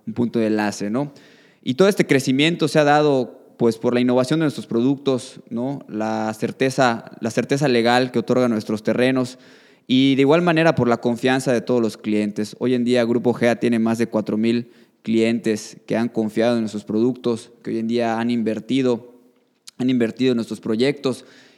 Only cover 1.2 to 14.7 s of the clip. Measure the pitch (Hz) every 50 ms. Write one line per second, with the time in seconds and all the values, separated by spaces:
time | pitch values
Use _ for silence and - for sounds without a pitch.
1.2 | - - - - - _ _ _ - 123 123 - 185 202 196 - - - 147 131
2.2 | - 139 131 135 151 165 170 - 165 139 - 156 147 147 147 151 151 147 139 131
3.2 | 120 - - - - - _ - 120 117 113 - - 120 120 120 123 123 123 127
4.2 | 127 - 160 160 160 143 - - - - 117 117 120 135 143 135 - 139 131 120
5.2 | - - - - - - 117 117 123 135 143 - - - - 107 110 110 110 110
6.2 | 110 110 110 - 117 101 - - 131 135 131 - 131 120 117 107 - - - -
7.2 | - 117 - 127 117 - 139 139 151 135 123 117 113 120 120 127 131 127 - 120
8.2 | - - 120 127 127 120 117 107 - - 110 104 - 113 110 113 123 131 131 131
9.2 | 123 123 - - - - - - _ _ _ _ _ - 127 131 135 139 135 131
10.2 | 139 135 156 175 175 175 160 160 165 165 160 - 147 120 117 117 - 120 117 110
11.2 | - 127 131 135 - 143 123 113 - - 127 120 113 107 - - - 110 107 104
12.2 | 107 104 101 107 107 - - - 120 123 127 123 120 120 123 123 117 117 120 120
13.2 | - 120 113 - 123 117 113 110 110 120 120 113 113 113 117 113 117 - - 107
14.2 | 104 - 107 107 113 117 117 120 120 -